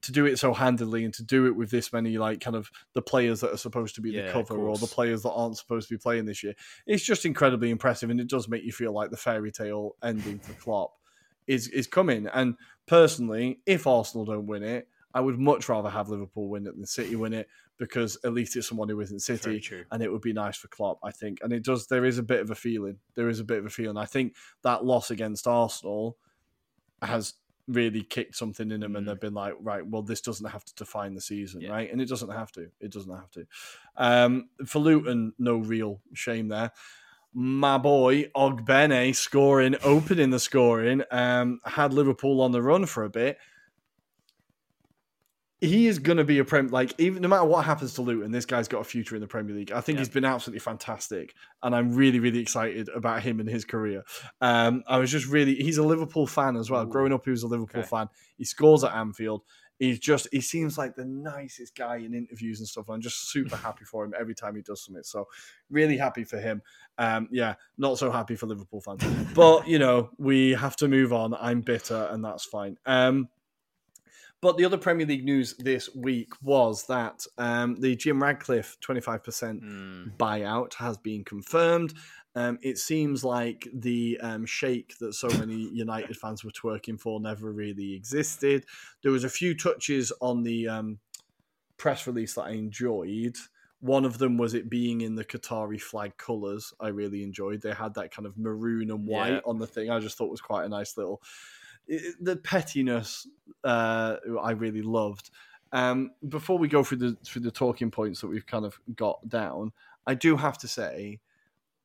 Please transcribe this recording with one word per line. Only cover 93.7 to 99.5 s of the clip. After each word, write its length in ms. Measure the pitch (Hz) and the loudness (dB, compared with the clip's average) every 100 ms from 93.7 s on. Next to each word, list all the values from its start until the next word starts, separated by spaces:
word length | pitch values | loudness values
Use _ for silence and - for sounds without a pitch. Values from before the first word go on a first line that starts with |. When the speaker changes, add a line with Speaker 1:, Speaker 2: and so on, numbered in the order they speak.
| _ | _
Speaker 1:
One 240 | 123 135 135 | 0 2 2
of 120 | 117 | 0
them 180 | 131 120 | 0 2
was 160 | 117 | 0
it 160 | 117 117 | -2 -4
being 300 | 120 120 117 | -2 -2 -2
in 140 | 113 110 | -4 -6
the 80 | 104 | -8
Qatari 560 | 117 - 113 107 107 | -12 -8 -6 -6 -8
flag 360 | - 110 104 - | -10 -10 -10 -12
colours. 540 | - 113 101 104 104 - | -8 -6 -4 -8 -10 -10
I 100 | 107 | -8
really 340 | 101 104 101 | -6 -6 -6
enjoyed. 380 | 101 95 98 104 | -8 -8 -8 -6
They 120 | 107 | -6
had 200 | 107 110 104 | -6 -8 -8
that 160 | 85 | -10
kind 120 | - 107 | -12 -14
of 100 | 98 | -8
maroon 540 | 110 107 113 113 110 | -6 -4 -2 -2 -2
and 160 | 110 104 | -4 -4
white 240 | - 110 - | -2 0 0
Speaker 2:
Yeah. 40 | |
Speaker 1:
on 120 | 120 | -2